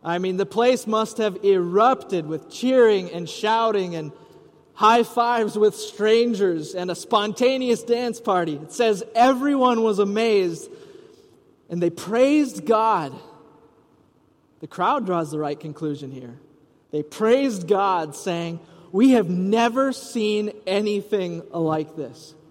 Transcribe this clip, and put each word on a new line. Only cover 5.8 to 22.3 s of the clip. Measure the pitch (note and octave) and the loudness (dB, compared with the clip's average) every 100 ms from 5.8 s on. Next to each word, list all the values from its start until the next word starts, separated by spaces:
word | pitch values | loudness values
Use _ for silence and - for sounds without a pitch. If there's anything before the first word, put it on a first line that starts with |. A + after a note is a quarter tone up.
| - - G#3+ A3+ A#3+ G#3 G3 E3 D#3 | -14 -4 2 4 2 2 0 0 -6
and | F3+ F3+ | -8 -6
a | |
spontaneous | E3+ - A3+ G#3 - B3 C4 B3+ A#3 | -8 0 0 0 0 0 2 0 -2
dance | - A#3+ B3 - | 0 -2 -2 -6
party. | - F#3 E3+ C#3+ | -2 0 0 -6
It | D#3+ | -10
says | - A#3 G3 A3+ | -2 0 0 -2
everyone | - B3+ C4 C#4+ C#4 B3+ A#3 | 4 4 4 0 2 2 2
was | A3+ G3+ | 0 2
amazed | G3+ G#3 A3+ G#3 F#3 D#3+ - - - - - - _ _ _ _ _ | 0 2 2 2 0 -4 -14 -20 -20 -20 -20 -20 _ _ _ _ _
and | E3+ | -2
they | F3 | -2
praised | E3+ - A3+ C4 D4+ C#4 G3+ G3 | -4 -4 2 4 4 0 -4 0
God. | A3 A3 G3+ C#3+ C3 - - - _ _ _ _ _ _ _ _ _ _ _ | 2 2 0 -2 -12 -20 -20 -20 _ _ _ _ _ _ _ _ _ _ _
The | D#3 | -16
crowd | - F3+ C#4+ G3 | -4 -2 0 -2
draws | F3 D#3 | -4 -4
the | D3+ | -6
right | D3 D3 | -6 -6
conclusion | D#3+ D3 D#3 C#3 C#3 | -10 -8 -6 -6 -10
here. | B2+ B2 B2+ _ _ _ _ _ | -16 -18 -20 _ _ _ _ _
They | D3+ | -6
praised | D3+ - G#3+ B3+ C#4 G3+ E3 | -6 -2 2 4 2 -4 0
God, | G3 G3 F3+ D#3 C#3 | 2 2 0 -4 -8
saying, | - E3+ E3+ E3 - - - | -6 -6 -6 -10 -14 -20 -8
"We | F#3 C4 | 4 6
have | B3 F3+ | 6 2
never | F3+ F#3+ A3 A#3 A#3 C4+ | -2 0 2 2 2 -2
seen | B3+ - A#3+ G#3+ G#3 G#3 - - | -2 -8 -4 -2 -2 -4 -8 -4
anything | G3+ G#3+ G#3 G3 G#3 F3+ E3+ - | -2 0 -2 -2 -4 -2 -8 -10
like | E3+ D#3+ D#3 D#3 | -4 -2 -2 -4
this." | - C3 A2+ - | -10 -14 -14 -20